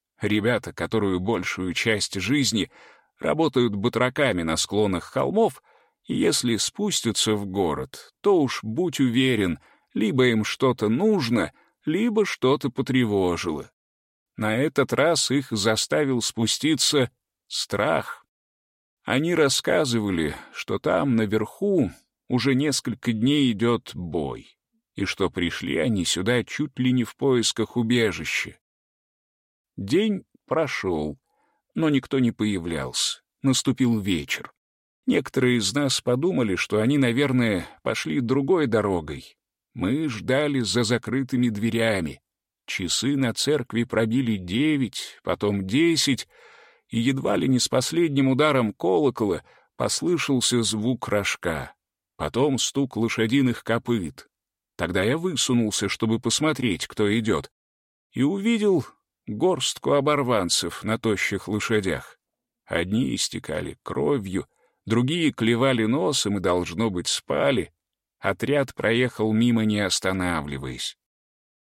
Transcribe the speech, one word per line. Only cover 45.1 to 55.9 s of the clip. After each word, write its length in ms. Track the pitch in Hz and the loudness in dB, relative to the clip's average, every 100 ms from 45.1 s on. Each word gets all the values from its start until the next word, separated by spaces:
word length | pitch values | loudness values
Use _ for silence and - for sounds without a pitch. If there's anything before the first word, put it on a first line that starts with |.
| - | -10
потом 420 | - 87 104 101 95 | -4 0 0 0 0
десять, 600 | 127 170 156 147 120 - _ - - - _ _ | 2 4 2 2 0 -4 _ -20 -20 -20 _ _
и 100 | 113 | -2
едва 360 | 120 135 - 202 | 0 0 0 0
ли 120 | 135 | 2
не 100 | 127 | 2
с 100 | - | 2
последним 600 | 123 127 165 165 139 135 | 0 0 0 2 2 2
ударом 440 | 131 151 135 110 | 4 4 2 0
колокола 720 | - 170 175 143 123 104 80 - - _ - | 0 2 4 2 2 0 0 -6 -20 _ -4
послышался 840 | 117 - 165 170 - 131 - 120 | -2 0 0 0 0 0 2 0
звук 460 | 107 107 113 123 - | 0 0 -2 -2 -2
рожка, 640 | 104 98 - 87 76 65 - _ _ _ - | -2 -2 -4 -4 -4 -8 -16 _ _ _ -8
потом 420 | 73 120 147 127 | -4 0 0 0
стук 380 | - 139 131 - | -2 -2 -2 0
лошадиных 680 | 113 - 113 139 127 113 | -2 0 2 2 2 -2
копыт. 640 | - 117 - 117 80 - - _ _ _ _ - | -2 -2 0 -2 -2 -10 -20 _ _ _ _ -6
Тогда 260 | 85 92 | -2 0
я 140 | 104 156 | 2 0
высунулся, 720 | 185 147 - 123 107 - | -2 -2 0 2 2 -2
чтобы 320 | 101 | -4